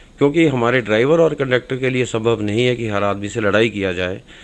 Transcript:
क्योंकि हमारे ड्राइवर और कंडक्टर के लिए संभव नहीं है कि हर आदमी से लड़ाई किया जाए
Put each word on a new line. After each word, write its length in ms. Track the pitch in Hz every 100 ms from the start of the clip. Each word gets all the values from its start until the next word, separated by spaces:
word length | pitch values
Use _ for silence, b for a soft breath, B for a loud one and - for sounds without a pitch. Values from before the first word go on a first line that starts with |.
| B -
क्योंकि 280 | 143 160 160
हमारे 360 | 131 117 127
ड्राइवर 380 | 104 107 131 165
और 140 | 160
कंडक्टर 440 | 147 131 123 - 131
के 120 | 131
लिए 160 | 127 120
संभव 360 | 113 113 110
नहीं 240 | 104 107 123
है 100 | 123
कि 120 | 113
हर 160 | 101
आदमी 260 | 101 101 101
से 120 | 117
लड़ाई 280 | 104 101 117
किया 240 | 104 95
जाए 280 | 90 90 101 - B